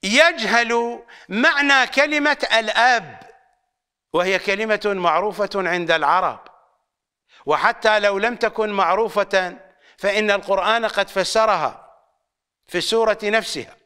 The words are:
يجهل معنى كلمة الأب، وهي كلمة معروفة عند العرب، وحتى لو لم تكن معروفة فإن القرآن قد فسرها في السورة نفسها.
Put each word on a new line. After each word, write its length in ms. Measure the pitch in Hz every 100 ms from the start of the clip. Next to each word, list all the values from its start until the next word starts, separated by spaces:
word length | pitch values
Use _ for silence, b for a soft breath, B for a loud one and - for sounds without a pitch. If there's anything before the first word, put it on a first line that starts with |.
يجهل 1000 | 190 233 330 330 220 226 233 233 233 233 - B B
معنى 580 | 190 285 294 285 277 247
كلمة 600 | - 294 294 294 277 247
الأب، 800 | 220 220 214 240 240 165 - - - _ _ _ _ _ _ _
وهي 260 | 156 180 190
كلمة 420 | - 196 220 208
معروفة 680 | 208 196 175 160 208 185 196
عند 360 | 202 180 180 170
العرب، 580 | 160 147 175 180 110 - _ _ _ _ _ _ _ _ b -
وحتى 520 | 147 - 233 220 214
لو 200 | 202 196
لم 180 | 220 240
تكن 340 | 226 214 214
معروفة 880 | 202 175 190 226 208 196 196 185 - - b b b
فإن 320 | 196 202 214
القرآن 560 | 202 - 196 185 226 220
قد 220 | - 196
فسرها 920 | 196 180 220 220 190 147 - - _ _ _ _ _ _ _ _
في 120 | -
السورة 400 | 160 226 220 208
نفسها. 540 | 208 220 208 156 110 -